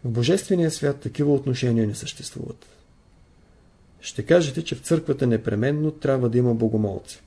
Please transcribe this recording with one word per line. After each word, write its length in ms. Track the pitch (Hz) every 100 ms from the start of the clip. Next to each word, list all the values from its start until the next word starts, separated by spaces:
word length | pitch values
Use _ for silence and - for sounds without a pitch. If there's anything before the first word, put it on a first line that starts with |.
В 60 | 127
Божествения 600 | 113 120 190 - 185 165
свят 280 | 160 139 143
такива 340 | 131 - 147
отношения 540 | 143 135 127 127 117 110
не 80 | 107
съществуват. 720 | - - - - - - - - _ _ _ _ _ _ _ _ _ _ _ -
Ще 260 | - - 107
кажете, 380 | 170 156 147
че 120 | 160 -
в 60 |
църквата 460 | - 165 156 139 131
непременно 640 | 110 113 107 127 151 156
трябва 380 | 151 - 135 123
да 80 | 120
има 180 | 123 113
богомолци. 680 | 113 110 104 95 - -